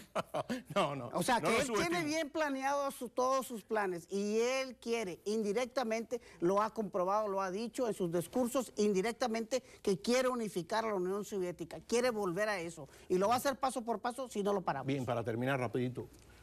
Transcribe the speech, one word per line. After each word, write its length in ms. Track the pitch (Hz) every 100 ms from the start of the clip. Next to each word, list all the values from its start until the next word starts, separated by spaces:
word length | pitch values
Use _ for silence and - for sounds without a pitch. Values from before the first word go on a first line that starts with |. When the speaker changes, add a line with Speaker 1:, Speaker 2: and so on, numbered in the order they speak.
| -
Speaker 1:
<laughs> 600 | 202 - - - 247 -
No, 200 | 196 156
no. 160 | 139 120
Speaker 2:
O 80 | 156
sea, 180 | 180 233
Speaker 1:
No 80 | -
Speaker 2:
que 60 |
Speaker 1:
lo 60 | 226
Speaker 2:
él 40 | 277
tiene 160 | 214 -
Speaker 1:
subestimo. 200 | 349 302
Speaker 2:
bien 240 | 311 311
planeado 600 | 330 302 269 269 285 277
su, 160 | - 240
todos 380 | - 254 269 233
sus 180 | 233
planes 420 | - 214 196 170 -
y 280 | 196 208 220
él 360 | 240 262 262 226
quiere, 440 | 233 233 196 160 196 220 208
indirectamente, 680 | 202 247 269 233 220 226 240 - -
lo 200 | 170 196
ha 60 | 214
comprobado, 540 | 220 196 196 180 208 214
lo 120 | 196
ha 100 | 190
dicho 380 | 190 233 - 240
en 60 |
sus 180 | 196 175
discursos, 600 | 175 165 247 240 277 233 -
indirectamente, 840 | 208 190 214 233 247 226 226 262 - -
que 160 | - 190
quiere 280 | - 247 254
unificar 560 | 247 220 180 165 220
a 40 | 220
la 60 |
Unión 300 | 202 180 202
Soviética, 560 | 196 202 180 165 165 -
quiere 300 | - 233 247
volver 380 | 220 196 170 214
a 100 | 196
eso. 280 | 165 160 139 - -
Y 80 | 185
lo 120 | 202
va 60 |
a 20 | 240
hacer 180 | 285 269
paso 240 | 269 254
por 180 | 226 214
paso 280 | 247 240 254
si 140 | 214
no 100 | 202
lo 80 | 202
paramos. 260 | 175 139 135
Speaker 1:
Bien, 180 | 139 127
para 180 | 120
terminar 340 | 117 113 127 139
rapidito, 500 | 120 131 123 120 107 - - -